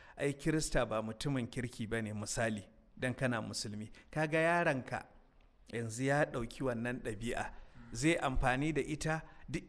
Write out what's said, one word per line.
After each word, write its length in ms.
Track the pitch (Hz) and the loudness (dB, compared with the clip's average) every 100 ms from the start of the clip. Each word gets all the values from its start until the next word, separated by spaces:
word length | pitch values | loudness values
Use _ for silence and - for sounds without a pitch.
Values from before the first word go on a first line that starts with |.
| - - | -16 -4
ai 160 | 139 | -2
Kirista 520 | 143 160 156 156 147 120 | 0 2 2 4 2 2
ba 140 | 110 | 0
mutumin 460 | 110 107 147 135 113 | -2 -2 0 0 -2
kirki 400 | - 120 - 107 | -4 -4 -4 -2
ba 120 | 113 | -2
ne, 100 | 110 | -2
misali, 500 | 104 104 - 117 107 - - - - | -4 -4 0 0 0 -6 -16 -20 -4
don 160 | 127 | -2
kana 280 | 120 131 117 | 0 0 0
Musulmi. 480 | 110 104 113 104 110 - - | -2 -4 -6 -6 -10 -12 -6
Ka 140 | 156 156 | -2 2
ga 100 | 160 | 4
yaronka 640 | 165 175 170 135 117 117 - - - - - - - | 4 4 4 2 0 -6 -8 -18 -20 -20 -20 -20 -8
yanzu 320 | 120 117 110 | -4 -4 0
ya 220 | 135 143 151 | 4 4 4
ɗauki 360 | 143 117 - | 0 -6 -2
wannan 360 | 131 117 120 127 | -2 0 -2 -2
ɗabi'a, 440 | 123 101 117 - - - - - - | -4 -4 -2 -2 -4 -8 -16 -16 -10
zai 220 | 117 147 170 | 0 4 4
amfani 560 | 139 127 131 127 151 | 2 4 4 4 2
da 80 | 147 | 0
ita 400 | - 147 156 160 - - - | 0 -2 -2 -2 -4 -14 -8
duk 140 | 151 | -8